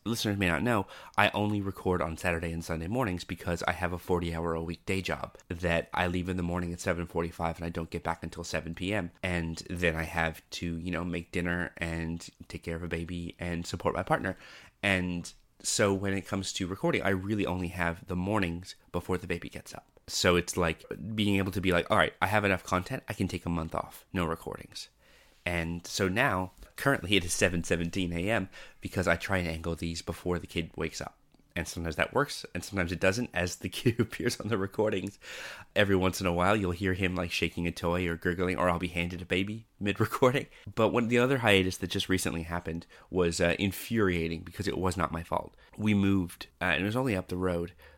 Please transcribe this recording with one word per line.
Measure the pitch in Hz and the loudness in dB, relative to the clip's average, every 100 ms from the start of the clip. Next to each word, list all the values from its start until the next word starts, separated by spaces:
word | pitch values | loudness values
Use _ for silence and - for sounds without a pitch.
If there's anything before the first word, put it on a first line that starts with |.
listeners | - 117 107 101 | -4 -2 0 2
may | 92 | 4
not | 78 | 4
know, | 117 117 95 - - - | 4 2 0 -6 -6 2
I | 101 | 2
only | - 104 104 | 4 0 0
record | 98 - 95 90 | -2 -2 0 2
on | 82 80 | 0 -2
Saturday | 92 82 85 | -2 0 -2
and | 82 | -4
Sunday | 82 82 82 | -4 -6 -4
mornings | 117 120 90 | -2 -2 -2
because | - 90 - 85 - | -6 -8 -4 -2 -2
I | |
have | 85 90 | -2 -4
a | 87 | -4
forty-hour-a-week | - 90 85 82 85 82 82 85 | 0 0 0 -2 -2 -2 -4 -6
day | - 98 | -4 -4
job | 87 76 - - - | -2 -4 -6 -12 -12
that | 87 87 85 - | -4 0 0 0
I | - 90 | 0 0
leave | 90 87 | 0 -2
in | 92 | -2
the | |
morning | 87 87 87 | -2 -2 -4
at | 87 | -4
seven | - 85 85 | -2 -2 -2
forty-five | 85 85 - 82 85 | -2 -4 -2 -4 -4
and | |
I | 85 | -6
don't | 85 82 | -6 -6
get | 85 | -4
back | 82 82 | -4 -4
until | 85 - | -6 -10
seven | 85 82 80 | -6 -6 -6
P | 82 92 | -6 -4
M. | 107 87 - | -2 -4 -6
And | 92 87 82 82 - | -2 -2 -2 -6 -8
then | 87 87 80 | 0 2 2
I | |
have | 80 87 80 80 - | -2 -2 -2 -4 -10
to, | - 87 85 | -8 -6 -4
you | 87 | -4
know, | 85 | -4
make | 87 87 85 | -2 -4 -4
dinner | 90 87 87 87 - | -2 0 0 -2 -4
and | 82 82 82 85 - - - | -4 -2 -2 -6 -8 -16 -14
take | - | -10
care | - 82 | -6 -6
of | |
a | 87 | -4
baby | 85 82 87 85 - | -4 -4 -6 -8 -8
and | 87 85 82 | -6 -4 -4
support | 85 - | -4 -2
my | - | 0
partner. | 95 156 95 92 - - - _ | 0 0 0 -6 -10 -20 -20 _
And | 101 95 90 87 85 - _ - | 2 2 2 -2 -6 -14 _ -10
so | - - 104 | -2 2 4
when | 98 98 | 4 2
it | 98 - | -2 -2
comes | 98 92 | -4 -4
to | - 90 | -4 -4
recording, | 92 170 117 | -2 0 0
I | - | 2
really | 98 95 107 95 | 0 0 0 0
only | 90 90 | 0 -2
have | 92 85 85 - | -2 -2 -2 -4
the | 90 | -2
mornings | 90 107 90 85 87 - _ | 0 0 0 -2 -8 -16 _
before | 87 - 92 | -6 -2 -2
the | 87 | -2
baby | 87 - | -4 -4
gets | - - | -12 -14
up. | - - _ - | -16 -18 _ -8
So | - 95 87 | 2 6 6
it's | 85 - | 4 2
like | 85 80 - - 92 | 0 0 -6 -10 -6
being | 110 101 98 | 0 2 4
able | 98 | 2
to | 95 | 0
be | 92 | 4
like, | 87 - | 4 4
"All | 104 | 4
right, | 80 - | 4 2
I | 95 | 2
have | 104 | 4
enough | 101 92 | 4 2
content. | - 90 90 131 - | 2 -2 0 -6 -6
I | |
can | 104 92 | -2 -2
take | 90 - | -2 -2
a | |
month | 85 80 | -2 -2
off. | - - - - | -4 -4 -10 -6
No | 92 85 | 0 0
recordings." | 82 - - - - - _ _ - - _ | -2 -6 -10 -12 -16 -18 _ _ -20 -20 _
And | - 87 82 85 - | -2 0 0 -4 -4
so | - 95 | 0 2
now, | 98 135 95 92 - - - | 2 2 2 -2 -8 -18 -4
currently | 143 139 90 101 | 0 0 4 2
it | |
is | 85 | 4
seven | - 98 87 | 2 2 2
seventeen | 82 85 85 98 90 | 0 0 0 -2 -2
A | 85 92 | -2 0
M | 110 95 - - - | 0 -2 -8 -20 -12
because | - - 85 | -6 0 2
I | 85 | 2
try | - 98 | 2 0
and | 87 | 0
angle | 80 82 | -2 -4
these | 82 85 82 | -4 -4 -6
before | - 85 87 87 | -6 -6 -2 -2
the | - | -2
kid | - 82 - | -4 -4 -4
wakes | 82 - | -6 -6
up. | - - _ _ _ | -10 -12 _ _ _
And | - 82 | -6 -6
sometimes | - 85 80 | -4 -4 -2
that | 85 | -2
works, | - 139 - - | 0 0 -4 -10
and | 90 | -10
sometimes | - 98 85 | -6 -2 -2
it | 87 | 2
doesn't, | 95 101 123 | 2 2 -2
as | 90 90 - | -2 -2 -4
the | 98 | -8
<laughs> | - | -2
kid | - 113 | 2 2
appears | 110 - 120 - | 0 -2 -4 -2
on | 104 | -2
the | 110 | -2
recordings. | 98 - 107 104 95 - - - - - - - | 0 0 0 0 -4 -8 -14 -12 -12 -14 -2 2
Every | 101 98 | 6 6
once | 92 92 | 4 2
in | 92 | 2
a | |
while, | 87 90 107 | 4 4 4
you'll | 95 | 2
hear | 87 95 | 0 0
him, | 92 95 | 2 0
like, | 90 87 | 0 -2
shaking | - 85 - 85 | 0 -2 0 -2
a | |
toy | 82 87 87 90 | 0 0 2 0
or | 82 | 0
gurgling, | 90 87 90 92 | 0 0 0 2
or | 90 | 2
I'll | 87 | 2
be | 87 | 0
handed | 87 87 87 | -2 -2 -4
a | 87 | 0
baby | 92 98 110 - - | 0 0 -4 -12 -4
mid-recording. | 101 98 107 - 127 135 - - - | -2 2 0 4 4 4 -2 -10 -6
But | - 110 | 2 4
one, | 120 113 | 4 4
the | 120 | 4
other | 123 135 | 4 4
hiatus | 117 98 92 90 | 6 8 6 2
that | 90 | -2
just | 101 - | -2 2
recently | 92 92 82 | 2 2 -2
happened | 82 85 82 82 - - - | -4 -6 -4 -6 -8 -16 -4
was, | 90 87 85 | 2 2 4
uh, | 87 85 | 2 4
infuriating | 101 - - 117 98 87 82 82 | 0 0 -2 2 4 2 0 -4
because | 87 - 95 | -6 -6 -2
it | - | 0
was | 92 90 | 0 2
not | 80 | 0
my | 82 | -2
fault. | 82 - - - - - | -4 -4 -4 -10 -16 -2
We | 104 | 2
moved, | 101 98 98 87 - - - | 6 6 4 2 -4 -16 -4
uh, | 90 | 2
and | 78 | 2
it | 98 | 2
was | 117 | 0
only | 131 | 0
up | 95 90 | 0 -2
the | 90 | -2
road, | 92 87 87 - - | 0 0 -2 -8 -20